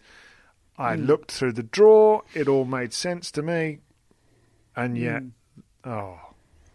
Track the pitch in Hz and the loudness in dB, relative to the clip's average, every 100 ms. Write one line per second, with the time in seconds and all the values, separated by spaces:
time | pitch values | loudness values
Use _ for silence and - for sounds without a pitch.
0 | _ - - _ _ _ _ - 127 113 | _ -20 -20 _ _ _ _ -8 -6 -2
1 | 139 156 - - 127 113 113 - 214 214 | 0 0 -2 -6 -4 -4 -4 4 8 8
2 | 214 214 - 160 139 139 127 131 120 - | 6 4 -2 -4 0 0 0 -4 -6 -8
3 | 180 175 - - 151 170 160 147 _ _ | -8 -8 -10 -8 -4 -4 -4 -8 _ _
4 | _ _ _ _ _ _ _ - 123 120 | _ _ _ _ _ _ _ -8 -6 -4
5 | 120 117 127 117 _ _ - _ 131 110 | -6 -6 -10 -20 _ _ -20 _ -12 -10
6 | 98 90 - _ _ _ _ | -12 -16 -20 _ _ _ _